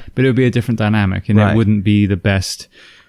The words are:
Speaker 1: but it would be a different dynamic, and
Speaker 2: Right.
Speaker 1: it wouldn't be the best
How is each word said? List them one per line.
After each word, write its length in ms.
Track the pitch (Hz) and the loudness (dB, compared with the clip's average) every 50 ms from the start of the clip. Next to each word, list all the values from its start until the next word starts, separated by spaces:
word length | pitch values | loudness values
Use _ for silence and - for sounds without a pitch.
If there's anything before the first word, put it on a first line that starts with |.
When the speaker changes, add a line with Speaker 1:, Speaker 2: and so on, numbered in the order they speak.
| - - - | -4 -6 -4
Speaker 1:
but 100 | - 131 | 0 0
it 20 | 135 | 0
would 80 | 120 | 2
be 100 | 123 127 | 2 2
a 60 | 123 | 0
different 280 | - 123 113 - 117 110 | 0 0 -2 -2 -2 -2
dynamic, 500 | 110 104 107 107 101 95 92 92 - - | 0 0 0 0 0 0 -2 -4 -2 0
and 80 | 107 107 | 2 2
Speaker 2:
Right. 160 | 104 98 104 | 4 2 2
Speaker 1:
it 20 | 110 | 2
wouldn't 260 | 113 101 107 104 92 | 2 2 0 0 0
be 240 | 107 104 104 104 95 | 0 2 2 2 0
the 100 | 101 87 | 0 -2
best 500 | - 107 98 98 92 - - - - - _ - - - - - - | 0 0 0 0 -2 -6 -10 -14 -16 -20 _ -20 -20 -20 -20 -20 -20